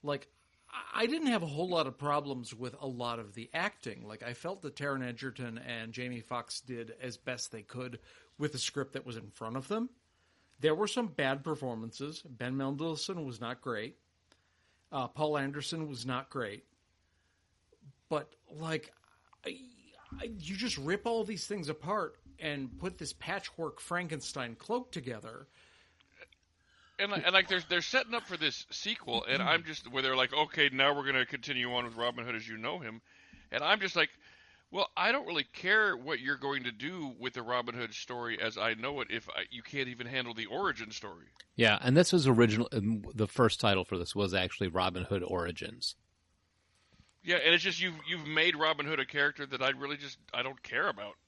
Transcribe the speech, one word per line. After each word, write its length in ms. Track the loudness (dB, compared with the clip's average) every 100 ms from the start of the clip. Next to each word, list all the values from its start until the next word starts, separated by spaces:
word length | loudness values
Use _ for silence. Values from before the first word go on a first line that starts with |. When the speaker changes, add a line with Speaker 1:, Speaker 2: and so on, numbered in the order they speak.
Speaker 1:
like, 240 | -2 -4 -6 _ _ _ _ -14 -6
I, 80 | 0
I 40 | 0
didn't 220 | 2 2
have 140 | 2
a 40 | 0
whole 220 | -2 2
lot 200 | 2 2
of 100 | 0
problems 560 | 2 2 0 -6 -6
with 220 | -8 -8 -6
a 60 | -8
lot 320 | -4 -2 -4
of 160 | -8
the 160 | -12 -6
acting. 540 | -2 -2 -4 -10 -10 -12
Like, 160 | -10
I 120 | -10
felt 280 | -8 -8 -8
that 140 | -10 -4
Taron 280 | -2 -2
Egerton 540 | -2 -6 -8 -8 -8 -8
and 340 | -8 -8 -8
Jamie 280 | -8 -6 -8
Foxx 400 | -6 -6 -6 -10
did 320 | -8 -8 -8 -10
as 140 | -10 -8
best 340 | -6 -6 -6
they 120 | -10
could 360 | -10 -10 -8 -10 -16 -20 _ -4
with 140 | -4
the 60 | -2
script 340 | -4 -2 -4
that 120 | -6 -8
was 100 | -10
in 140 | -12
front 260 | -8 -6 -6
of 100 | -4
them. 220 | -2 -2 _ _ _ _ _ _ _
There 160 | 2 4
were 100 | 2
some 200 | 0 -2
bad 340 | 0 0 0
performances. 800 | -2 -4 -2 -4 -6 -8 -10 -10 -16
Ben 280 | -8 -4 -2
Mendelsohn 680 | -2 -2 -2 -2 -4 -4 -6
was 140 | -6
not 200 | -6 -6
great. 360 | -4 -4 -4 -10 _ _ _ _ _ _ _ _ _
Uh, 160 | -4 -4
Paul 280 | 0 0 2
Anderson 500 | 0 -4 -6 -4 -6
was 180 | -6 -4
not 240 | -4 -4
great. 320 | -6 -6 -6 _ _ _ _ _ _ _ _ _ _ _ _ -20 -20 _
But, 240 | -2 -2 -16 _ -10
like, 320 | -4 -4 -4 -20 _ _ _ _
I, 120 | -10 -10 -14 -20 -20 -20 -16 -12
I, 100 | -10 -10
you 180 | -8 -4
just 220 | -4 -2
rip 280 | -2 0 0
all 180 | 0
these 220 | 0 -4 -4
things 220 | -6 -4
apart 480 | -6 -2 -2 -2 -8 -20 -8
and 380 | -4 -4 -6 -6
put 200 | -8 -6
this 140 | -10
patchwork 680 | -8 -4 -4 -4 -6 -6 -6
Frankenstein 760 | -4 -4 -2 -6 -6 -6 -6 -8
cloak 360 | -4 -4 -4
together. 540 | -10 -8 -8 -10 -16 -18 _ -20 _ _ _ _ _ -20 _ _ _ _ _ _ -4
Speaker 2:
And, 140 | -2
and, 200 | 2 6
like, 160 | 6 6
they're, 140 | 0 2
they're 140 | 0
setting 320 | 4 2 2
up 120 | -4 -4
for 100 | 0
this 300 | 0 0 -8
sequel, 540 | -6 -4 -4 -2 -2 2
and 140 | 2
I'm 220 | 6 4
just, 260 | 2 -10 -4
where 120 | 0
they're 120 | 2
like, 180 | 4 4
"Okay, 380 | 4 2 6 4
now 220 | 6 4
we're 100 | 4 2
gonna 200 | 2 2
continue 460 | -2 -4 -2 0
on 100 | 0
with 120 | -2 -2
Robin 280 | -2 -2
Hood 120 | -4 -4
as 100 | -6
you 100 | -6
know 220 | -4 -4
him." 220 | -6 -10 _ -20 -20 -20 -6
And 140 | -2
I'm 160 | 2 2
just 160 | 2 2
like, 140 | 2 0 -20 -20 -20 -20 _
"Well, 180 | -2 -2 2
I 140 | 2
don't 160 | 2 0
really 200 | -2 -2
care 420 | -4 2 4 4 0
what 240 | -2 -2
you're 160 | 0 -2
going 260 | -2 -2
to 60 | -4
do 400 | -4 -6 -4 -6 -4
with 140 | -6
the 100 | -4
Robin 320 | 0 0 0
Hood 200 | -4 -6
story 440 | -6 -8 -6 -4 0
as 160 | -2 2
I 180 | 0
know 260 | 2 -2 -4
it 80 | -2
if 180 | -4 -4
I, 120 | -6 -6
you 120 | -8
can't 260 | -8 -4 -4
even 180 | -4 -4
handle 280 | -4 -4
the 120 | -6 -6
origin 460 | -2 -2 -2 -6
story." 340 | -8 -10 -12 -18 _ -12 4
Speaker 3:
Yeah, 200 | 6 6
and 160 | 8 8
this 160 | 8
was 160 | 8 8
original, 400 | 10 10 8 2
um, 320 | 2 2 0 -2
the 140 | 0 0
first 340 | 6 4 6
title 240 | 4 4
for 140 | 2 -2
this 160 | -2
was 180 | 2 2
actually 360 | 4 0 0 0
Robin 340 | 2 2 0
Hood 220 | -2 -2
Origins. 720 | 0 -2 -2 -4 -10 -6 -8 -8 _ _ _ _ _ _ _ _ _ _ -20 _
Speaker 2:
Yeah, 120 | 0 4
and 100 | 8
it's 100 | 6
just, 160 | 6 0
you've, 140 | -2 -4 -6
you've 200 | -6 0
made 280 | 4 4
Robin 300 | 6 4 2 0
Hood 140 | 0
a 60 | 0
character 400 | 2 2 0 -6
that 160 | 0
I 80 | 0
really 260 | 0 -4 -6
just, 220 | -8 -14 -6
I 80 | -4
don't 200 | -4 -6
care 260 | -6 -2 0
about. 260 | -2 -8 -12